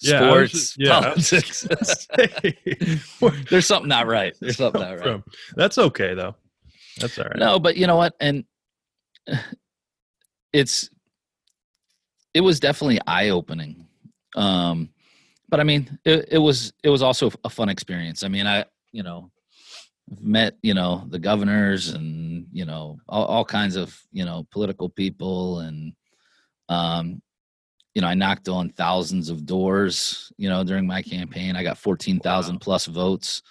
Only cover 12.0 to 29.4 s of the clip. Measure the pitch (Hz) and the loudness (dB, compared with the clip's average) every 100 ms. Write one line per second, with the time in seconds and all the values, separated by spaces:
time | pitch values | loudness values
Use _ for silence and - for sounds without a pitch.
12 | _ _ _ 156 185 151 143 151 147 110 | _ _ _ 2 4 4 2 0 2 2
13 | - 87 104 92 80 82 76 76 - _ | 2 0 2 2 -2 -10 -10 -14 -20 _
14 | - _ _ - 101 92 87 85 80 _ | -20 _ _ -2 0 2 0 -2 -6 _
15 | _ _ _ _ - 151 151 147 127 143 | _ _ _ _ -2 2 2 2 -2 -4
16 | 160 160 - 160 151 127 113 _ 151 139 | 2 2 4 4 4 2 -2 _ 2 4
17 | 131 127 120 - 104 - 107 95 - 87 | 4 2 0 -2 -10 -4 -2 -2 -6 -8
18 | 82 82 98 98 101 101 - _ _ 113 | -8 -8 -4 -2 0 0 -2 _ _ -12
19 | 90 87 90 _ _ _ - - - _ | -10 -12 -16 _ _ _ -20 -20 -20 _
20 | - 95 107 107 110 - 110 95 90 90 | -20 -10 0 2 2 0 0 2 0 -4
21 | 98 90 92 107 101 104 101 95 87 80 | -6 -6 -2 0 2 2 2 0 -4 -8
22 | 78 80 82 85 85 90 82 78 76 76 | -8 -8 -8 -10 -10 -10 -10 -10 -12 -16
23 | - 107 - 113 117 104 104 92 85 - | -8 -4 0 0 -2 -2 -2 -2 -8 -12
24 | _ 95 87 85 80 101 104 - 90 - | _ -8 -6 -8 -10 -6 -6 -4 -8 -4
25 | 95 - 92 92 90 90 80 76 78 - | -6 -4 -6 -4 -4 -6 -8 -10 -12 -16
26 | _ _ _ _ _ _ - 85 85 85 | _ _ _ _ _ _ -6 -4 -2 -4
27 | 85 90 _ _ _ _ _ _ _ 107 | -6 -10 _ _ _ _ _ _ _ -4
28 | 90 90 95 98 - 92 85 - 85 92 | 0 0 0 -2 -4 -4 -4 -4 -2 0
29 | 85 92 80 82 | -2 -4 -4 -6